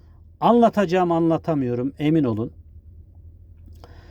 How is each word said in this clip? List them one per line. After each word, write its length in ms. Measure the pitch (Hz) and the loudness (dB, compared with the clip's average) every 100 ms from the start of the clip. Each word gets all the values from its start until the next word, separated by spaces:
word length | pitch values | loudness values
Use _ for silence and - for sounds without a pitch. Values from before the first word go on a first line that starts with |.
| - - - - | -20 -20 -20 -2
anlatacağım, 720 | 170 240 226 214 185 185 175 | 2 4 4 2 0 0 0
anlatamıyorum, 800 | 165 165 156 - 151 123 120 135 - | 0 0 0 -2 -4 -2 -4 -6 -4
emin 260 | 151 160 | 0 2
olun. 280 | 131 107 117 - - - - - - - - - - - - - - - - | 0 -2 -6 -12 -20 -20 -20 -20 -20 -20 -20 -20 -20 -20 -20 -20 -20 -20 -20